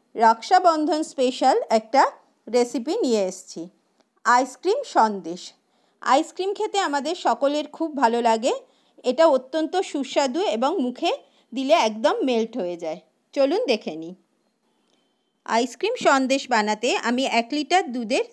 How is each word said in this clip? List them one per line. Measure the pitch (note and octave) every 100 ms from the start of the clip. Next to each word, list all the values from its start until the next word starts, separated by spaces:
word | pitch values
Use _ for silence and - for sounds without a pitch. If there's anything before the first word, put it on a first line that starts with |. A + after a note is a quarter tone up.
| _ -
রক্ষাবন্ধন | A3+ A3+ - F4+ F4+ D#4+ D4+ D#4
স্পেশাল | D#4 - B3+ B3 C4+ G#4 -
একটা | A3 A3 C#4 A4 - _ _ -
রেসিপি | A#3+ A#3+ C#4+ B3 A4
নিয়ে | D4+ A3
এসেছি, | F#3 F#3 - - F3 _ _ _ _ _
আইসক্রিম | - B3 C4 - E4+ C5
সন্দেশ। | B4 - A3 G3+ E3 F3+ - - _ _ _ _
আইসক্রিম | - C4+ D#4+ - F#4+
খেতে | G4+ G#4+ G4
আমাদের | E4+ C#4+ C4+ F4+
সকলের | D#4 A#3 C#4 D4 D4
খুব | - D#4+ C#4+
ভালো | A#3 A#3
লাগে। | A#3 A3+ B3 C5 - _ _ _
এটা | B3+ B3+ E4
অত্যন্ত | C4 C4 D#4+ D#4+ F4+
সুস্বাদু | F4 D4+ C4 D#4 C#4 C#4
এবং | G4+ A3 C4 F4+
মুখে | B3 B3 E4+ C#5 - _ _ A3+
দিলে | C4+
একদম | E4 A3+ A3 C#4+ A#4
মেল্ট | C#4+ A#3 A3+ -
হয়ে | F3 F3
যায়। | E3 F3 - _ _
চলুন | D4 C#4 F#4+ A#4
দেখে | A3+ - D#3+
নিই। | E3 F#3 _ _ _ _ _ _ _ _ _ _ _ _ -
আইসক্রিম | A3+ B3+ - G4+ B4
সন্দেশ | F4 C#4 C4 C4+ -
বানাতে | A3+ G#3 G#3+ B3+ F#4+
আমি | A3+ B3+ C4+
এক | A#3 A#3
লিটার | D4 D4 F4+ E4+
দুধের | B3 A3 C4+ A#4